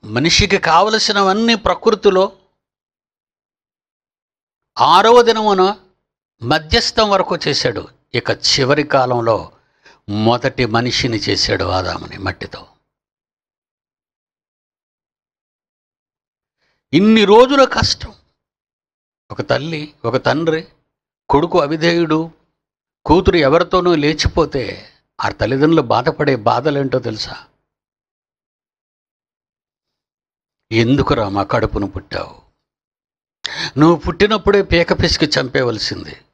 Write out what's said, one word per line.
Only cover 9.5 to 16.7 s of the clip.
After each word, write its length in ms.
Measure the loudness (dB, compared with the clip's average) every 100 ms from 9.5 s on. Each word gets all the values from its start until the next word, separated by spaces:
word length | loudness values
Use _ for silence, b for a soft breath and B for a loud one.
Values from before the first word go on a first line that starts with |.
| b b b b b -8
మొదటి 580 | -2 0 2 -2 -2 -2
మనిషిని 500 | 0 0 -2 -4 -4
చేశాడు, 480 | -4 -4 -2 -2
ఆదాముని 540 | -2 -4 -4 -8 -12 -12
మట్టితో. 480 | -12 -10 -14 -18 -20 _ _ _ _ _ _ _ _ _ _ _ _ _ _ _ _ _ _ _ _ _ _ _ _ _ _ _ _ _ _ _ _ _ _ _ _ _ _ _ _